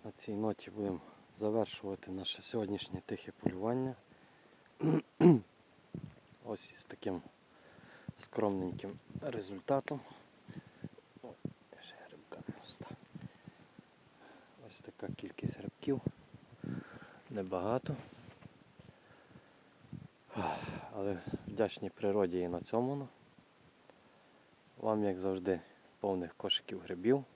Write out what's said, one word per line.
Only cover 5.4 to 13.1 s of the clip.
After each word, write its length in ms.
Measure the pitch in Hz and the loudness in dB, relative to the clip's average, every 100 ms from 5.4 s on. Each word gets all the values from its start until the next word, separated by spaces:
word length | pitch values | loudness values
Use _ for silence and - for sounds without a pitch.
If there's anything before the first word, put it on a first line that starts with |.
| 101 - - - - - - - - - 117 | 8 -16 -20 -20 -14 -12 -12 -16 -20 -16 -6
Ось 260 | 104 - | -6 -6
із 120 | - - | -20 -16
таким 340 | - 107 90 - - - - - - - - - - | -6 -4 -4 -6 -20 -20 -20 -20 -20 -20 -16 -16 -16
скромненьким 760 | - - 104 98 92 - 98 110 - - | -6 0 2 2 -2 -4 -8 -10 -10 -6
результатом. 800 | 151 117 95 98 - 139 - 143 - - - - - - - - - - - - | -4 -4 -6 -8 2 2 2 -6 -6 -20 -20 -20 -14 -14 -14 -14 -14 -14 -20 -18
О, 40 | 120 - - - - - | -16 -8 -10 -10 -20 -20
ще 140 | - - - | -18 -18 -18
грибка 300 | - - - | -20 -16 -14
пуста. 440 | - - - - - - - | -10 -12 -12 -14 -12 -14 -14